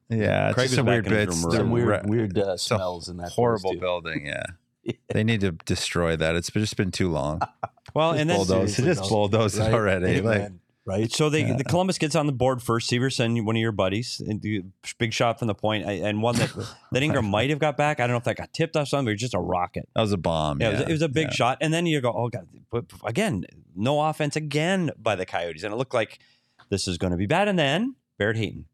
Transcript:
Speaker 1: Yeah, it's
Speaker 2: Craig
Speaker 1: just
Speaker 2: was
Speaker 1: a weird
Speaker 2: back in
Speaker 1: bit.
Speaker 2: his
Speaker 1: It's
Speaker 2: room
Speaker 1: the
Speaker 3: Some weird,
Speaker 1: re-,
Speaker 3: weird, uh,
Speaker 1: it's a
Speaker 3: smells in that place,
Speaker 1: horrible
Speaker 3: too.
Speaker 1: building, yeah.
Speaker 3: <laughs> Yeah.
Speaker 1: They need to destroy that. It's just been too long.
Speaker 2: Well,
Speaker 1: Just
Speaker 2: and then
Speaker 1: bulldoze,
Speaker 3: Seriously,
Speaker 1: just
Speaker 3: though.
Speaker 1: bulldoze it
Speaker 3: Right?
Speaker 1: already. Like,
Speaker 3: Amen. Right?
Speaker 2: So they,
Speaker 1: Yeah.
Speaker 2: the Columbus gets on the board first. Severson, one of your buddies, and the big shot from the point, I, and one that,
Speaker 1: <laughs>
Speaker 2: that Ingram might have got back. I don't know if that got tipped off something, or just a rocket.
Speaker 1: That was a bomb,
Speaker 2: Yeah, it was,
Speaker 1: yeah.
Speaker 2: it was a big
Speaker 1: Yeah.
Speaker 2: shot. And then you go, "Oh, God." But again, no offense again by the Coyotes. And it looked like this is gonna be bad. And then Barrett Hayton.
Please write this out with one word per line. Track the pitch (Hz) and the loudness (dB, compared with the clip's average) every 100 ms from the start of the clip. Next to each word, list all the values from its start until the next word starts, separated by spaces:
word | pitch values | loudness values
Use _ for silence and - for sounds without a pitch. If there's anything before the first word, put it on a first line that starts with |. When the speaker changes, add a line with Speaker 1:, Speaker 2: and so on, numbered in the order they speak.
| - | -4
Speaker 1:
Yeah, | 113 101 98 101 | 0 2 2 2
it's | 104 | 2
Speaker 2:
Craig | 131 | 2
Speaker 1:
just | |
Speaker 2:
was | 123 | 2
Speaker 1:
a | |
weird | 113 117 104 | 2 2 2
Speaker 2:
back | |
in | 107 | 2
Speaker 1:
bit. | 104 | 2
Speaker 2:
his | 85 | 0
Speaker 1:
It's | 82 | 2
Speaker 2:
room | |
Speaker 1:
the | 110 | 2
Speaker 3:
Some | 104 | 2
weird, | 120 117 | 2 2
Speaker 1:
re-, | 101 104 | 2 2
Speaker 3:
weird, | 117 107 98 | 0 0 0
uh, | 98 | -2
Speaker 1:
it's | 90 | -2
a | - 107 | -2 -2
Speaker 3:
smells | 95 87 82 | -2 -6 -10
in | 87 | -10
that | 87 | -6
place, | - | 0
Speaker 1:
horrible | 120 110 92 | 2 2 -2
Speaker 3:
too. | 87 | -2
Speaker 1:
building, | 90 87 82 78 71 | -2 -4 -4 -6 -6
yeah. | - - | -8 -8
Speaker 3:
<laughs> | 87 _ _ | -14 _ _
Yeah. | - - - | -10 -10 -4
Speaker 1:
They | 107 | 0
need | 110 113 | 2 2
to | 98 | 0
destroy | 80 - 90 - 87 85 80 | -2 -4 -2 -2 0 0 2
that. | 80 85 | 2 0
It's | - | -2
just | 104 107 - | -2 -2 -2
been | 95 | -2
too | - 95 | 0 -2
long. | 76 71 78 - - - _ - 151 | 0 -2 -4 -6 -8 -12 _ -8 -2
Speaker 2:
Well, | 160 | 0
Speaker 1:
Just | 156 | 2
Speaker 2:
and | 156 | 2
then | 98 | 0
Speaker 1:
bulldoze, | 92 95 98 110 | 2 2 2 2
Speaker 3:
Seriously, | 147 | 2
Speaker 1:
just | 156 | 2
Speaker 3:
though. | 101 | 2
Speaker 1:
bulldoze | 110 104 110 110 101 | 2 2 2 2 2
it | |
Speaker 3:
Right? | 110 | 2
Speaker 1:
already. | 117 104 92 92 90 | 4 4 2 2 2
Like, | 110 104 | 2 0
Speaker 3:
Amen. | 98 90 _ _ - | 0 -10 _ _ -6
Right? | 95 113 | -2 -2
Speaker 2:
So | - 151 | 0 2
they, | 151 | 2
Speaker 1:
Yeah. | 110 131 | 0 0
Speaker 2:
the | |
Columbus | 131 170 185 165 | 0 2 2 0
gets | 156 160 | 0 2
on | 147 | 0
the | |
board | 127 127 123 | 2 2 2
first. | - 117 - | 0 0 2
Severson, | 123 131 127 117 117 | 0 0 0 2 2
one | 107 113 | 2 2
of | |
your | 113 | 2
buddies, | 101 95 104 - - | 2 0 0 -4 -8
and | - 107 | -6 -4
the | 104 107 92 _ - - | -2 -4 -6 _ -14 -4
big | 120 | -2
shot | - 120 113 | 2 0 0
from | 117 | -2
the | 98 | -2
point, | 107 107 82 | 0 0 -2
I, | |
and | 95 101 104 | -2 -2 0
one | 113 117 | 0 2
that, | 110 | 0
Speaker 1:
<laughs> | - 101 - - | -4 -10 -12 -4
Speaker 2:
that | 123 | -2
Ingram | 151 143 107 | 0 0 2
might | 104 131 | 2 2
have | 147 | 2
got | 151 139 | 0 0
back. | 147 151 | 0 2
I | 120 | 0
don't | |
know | 120 | 0
if | 120 | -2
that | 90 | -4
got | 85 | -6
tipped | - 165 156 | -4 -2 0
off | 139 | 0
something, | 143 123 | 0 0
or | 104 | -2
just | 123 | -2
a | 95 | -2
rocket. | 87 90 90 87 - - | 0 0 -2 -6 -4 0
Speaker 1:
That | |
was | 110 | 2
a | 101 | 2
bomb, | 87 82 76 71 | 0 0 0 0
Speaker 2:
Yeah, | 113 | 0
it | |
was, | 101 | 0
Speaker 1:
yeah. | 143 | 0
Speaker 2:
it | |
was | 156 | 0
a | 160 | 0
big | 135 156 | 0 -2
Speaker 1:
Yeah. | |
Speaker 2:
shot. | - 123 131 | 2 0 2
And | 156 | 0
then | 165 175 | 2 2
you | 147 | 0
go, | 120 | 0
"Oh, | 113 117 | 0 -2
God." | - 85 - - | -4 -12 -20 -8
But | 117 - - | -6 -6 -10
again, | - 113 214 101 - 80 - 87 | -4 -2 0 -2 -4 -14 -16 -2
no | 117 147 | 0 2
offense | 156 151 147 156 | 0 0 -2 -2
again | 151 143 165 190 156 - | -2 0 0 2 0 -2
by | 110 95 | -2 -2
the | 92 | -2
Coyotes. | 92 85 78 | -4 -4 -6
And | 101 | -6
it | 110 | -4
looked | 131 120 | -2 0
like | 107 - _ _ _ _ - | -2 -6 _ _ _ _ -4
this | 98 - | -2 -2
is | 87 | -2
gonna | 92 87 | -2 -2
be | 101 | 0
bad. | 170 208 | 0 2
And | 180 | 2
then | 139 165 254 254 _ - | 2 2 -2 -6 _ -4
Barrett | 104 113 | -2 0
Hayton. | 101 - 80 | -4 -8 -18